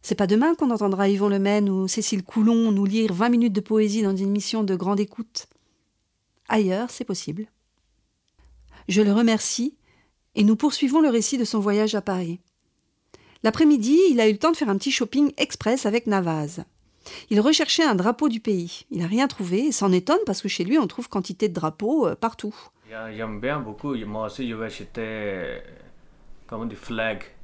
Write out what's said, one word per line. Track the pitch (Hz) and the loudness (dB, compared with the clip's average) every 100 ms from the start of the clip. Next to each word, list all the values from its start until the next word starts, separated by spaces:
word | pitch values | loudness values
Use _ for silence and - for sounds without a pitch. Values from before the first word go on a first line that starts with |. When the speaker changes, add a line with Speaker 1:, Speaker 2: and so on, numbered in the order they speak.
Speaker 1:
C'est | - | -4
pas | 214 196 | -2 2
demain | 214 302 | 4 2
qu'on | 330 277 | 2 0
entendra | 226 208 190 196 | 0 0 2 2
Yvon | 196 202 | 2 2
Lemaine | 196 196 208 202 | 2 2 2 2
ou | 190 190 | 0 -2
Cécile | - 208 202 | -2 -2 -4
Coulon | 180 226 214 233 226 | -4 0 2 4 2
nous | 196 196 | 2 2
lire | 220 220 | 2 0
vingt | 175 233 | 0 2
minutes | 240 233 | 2 2
de | 196 | 0
poésie | 208 214 214 214 | 0 0 2 0
dans | 202 190 | 0 0
une | 196 | -2
émission | 208 196 220 | -2 -2 -2
de | 202 185 | -2 -2
grande | 180 202 | -2 -2
écoute. | 208 - 226 - - _ _ _ _ _ _ _ _ _ _ | -4 -8 -12 -12 -16 _ _ _ _ _ _ _ _ _ _
Ailleurs, | 220 196 190 247 | 0 0 0 -4
c'est | - 240 | -8 -8
possible. | 190 - 160 214 _ _ _ _ _ _ _ _ _ _ _ - - - | -8 -8 -10 -12 _ _ _ _ _ _ _ _ _ _ _ -20 -18 -2
Je | 190 | 2
le | 208 | 4
remercie | 202 233 220 - - 247 _ _ _ _ _ _ - | 4 4 2 -2 -4 -4 _ _ _ _ _ _ 2
et | |
nous | 208 220 | 4 4
poursuivons | 294 - 277 294 | 2 0 2 4
le | 311 | 4
récit | 233 214 262 | 2 0 -2
de | 220 | -2
son | 220 | 0
voyage | 202 208 214 208 | 0 2 2 -2
à | |
Paris. | 196 185 170 175 _ _ _ _ _ _ _ - _ _ 220 | -2 -4 -4 -8 _ _ _ _ _ _ _ -20 _ _ -2
L'après-midi, | 220 320 294 214 311 381 | 4 6 6 6 6 6
il | 247 | 6
a | 220 | 4
eu | |
le | 208 | 4
temps | 320 | 2
de | 339 | 2
faire | 254 | 0
un | 196 | 0
petit | 277 | -2
shopping | 262 233 269 285 - | -2 -2 2 0 0
express | - - 214 262 214 | -4 -2 -2 0 0
avec | 226 226 | -2 0
Navaz. | 196 175 156 147 175 - _ _ _ - - - | 0 0 -2 -6 -8 -14 _ _ _ -20 -20 -2
Il | 208 | 2
recherchait | 226 311 302 - | 4 2 2 2
un | 320 | 2
drapeau | 196 190 240 302 | 2 0 0 0
du | 226 | -2
pays. | 226 196 170 - - | -2 -2 -4 -12 -10
Il | 170 | -6
n'a | 170 | -2
rien | 214 269 | 0 0
trouvé | - 180 185 294 | -2 -4 0 0
et | |
s'en | - 196 | 0 2
étonne | 180 185 349 403 | 2 2 0 0
parce | 190 | -4
que | 196 | -4
chez | - | -4
lui, | 175 302 | 0 0
on | 214 | 0
trouve | - 240 | -6 -6
quantité | 202 180 185 214 | -6 -6 -4 -4
de | |
drapeaux, | 175 156 156 208 311 214 | -2 -6 -4 -2 0 0
euh, | - | 0
partout. | 226 - 208 - - _ - | -6 -6 -12 -12 -20 _ -18
Speaker 2:
Il | |
y | |
a, | 110 113 | -14 -12
j'aime | 110 110 104 | -8 -8 -6
bien | 123 147 | -4 -6
beaucoup. | 110 104 143 127 107 | -8 -10 -8 -6 -6
Moi | 110 107 | -6 -8
aussi, | - 127 | -6 -8
je | 110 | -6
vais | 113 | -10
acheter, | - 104 - | -10 -14 -10
euh, | 110 110 104 95 76 60 - - - - - - - - - | -8 -6 -6 -6 -8 -10 -14 -20 -20 -20 -20 -20 -20 -20 -14
comment | 113 | -10
on | 117 | -10
dit, | 101 | -10
flag. | - 117 113 101 - - | -10 -4 -4 -4 -12 -20